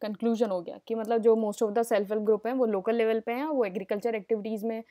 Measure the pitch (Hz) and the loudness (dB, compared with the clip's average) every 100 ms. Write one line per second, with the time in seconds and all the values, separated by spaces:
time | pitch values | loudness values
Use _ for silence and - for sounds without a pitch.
0 | 214 208 233 220 226 185 165 - - 226 | -8 -2 0 2 0 -2 -6 -12 -6 -4
1 | 220 233 226 226 214 202 220 220 233 208 | 0 2 4 4 2 0 0 0 2 0
2 | 202 214 214 208 226 262 233 196 185 233 | 0 -2 2 2 0 0 0 0 0 2
3 | 220 226 226 240 311 277 208 185 196 208 | 2 0 -2 -4 -2 0 0 -2 -4 -2
4 | 240 220 190 220 208 220 226 226 226 | -2 -2 -2 -2 -2 -4 -4 -6 -10